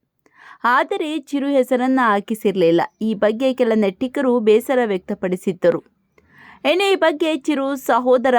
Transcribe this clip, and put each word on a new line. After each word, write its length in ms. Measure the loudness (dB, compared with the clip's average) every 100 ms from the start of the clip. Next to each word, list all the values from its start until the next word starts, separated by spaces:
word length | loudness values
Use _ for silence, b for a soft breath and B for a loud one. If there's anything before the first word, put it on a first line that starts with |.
| _ _ B B B B
ಆದರೆ 540 | 0 0 0 -4 -6 -8
ಚಿರು 300 | -6 -4 0
ಹೆಸರನ್ನ 520 | 0 2 0 0 0
ಹಾಕಿಸಿರ್ಲಿಲ್ಲ. 760 | 2 0 -2 -4 -2 2 2 2 -2 _
ಈ 120 | -6
ಬಗ್ಗೆ 400 | 0 -2 0 -2
ಕೆಲ 180 | 0 0
ನೆಟ್ಟಿಗರು 680 | 2 0 -2 -6 -2 0 2
ಬೇಸರ 380 | 4 2 2 -2
ವ್ಯಕ್ತಪಡಿಸಿದ್ದರು. 1000 | 0 -4 -6 -8 -6 -4 -4 0 0 0 -6 _ _ _ B B B B -2
ಇನ್ನು 200 | 0 0
ಈ 20 |
ಬಗ್ಗೆ 420 | 2 0 0 -2 -2
ಚಿರು 400 | -2 -2 -2 -4
ಸಹೋದರ 580 | -2 0 2 2 2